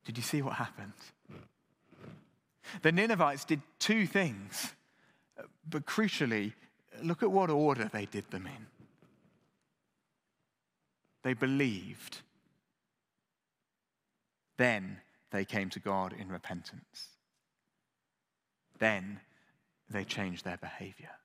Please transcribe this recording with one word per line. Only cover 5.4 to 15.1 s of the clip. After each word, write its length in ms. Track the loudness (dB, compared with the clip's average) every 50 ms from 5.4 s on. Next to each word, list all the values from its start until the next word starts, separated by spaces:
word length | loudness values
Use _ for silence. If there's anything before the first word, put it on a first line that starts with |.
| -18 -18 _ _ _
but 200 | -6 -6 -6 -6
crucially, 680 | -2 2 2 2 2 2 2 2 2 2 2 0 -2 -6 -10 -20 -20 _ _ _ _ -16 -6
look 220 | -2 -2 0 2
at 80 | 2 6
what 180 | 6 6 6 6
order 360 | 6 6 6 6 4 4 0
they 220 | -2 -2 -4 -4
did 220 | -2 -4 -6 -6 -6
them 140 | -10 -10 -8 -10
in. 180 | -12 -14 -16 -18 _ _ -20 _ _ _ -20 _ _ _ _ _ _ _ _ _ _ _ _ _ _ _ _ _ _ _ _ _ _ _ _ _ _ _ _ _ _ _ _ _ _ _ _ _ _ _ _ _ _ _
They 120 | -2 -2 0
believed. 880 | 2 2 4 4 4 4 2 2 -2 -6 -10 -12 -12 -14 -16 -16 -16 -18 _ _ _ _ _ _ _ _ _ _ _ _ _ _ _ _ _ _ _ _ _ _ _ _ _ _ _ _ _ _ _ _ _ _ _ _ _ _ _ _ _ _ _ _ _ _
Then 460 | 4 4 4 4 2 -2 -6 -10 -12 -16 _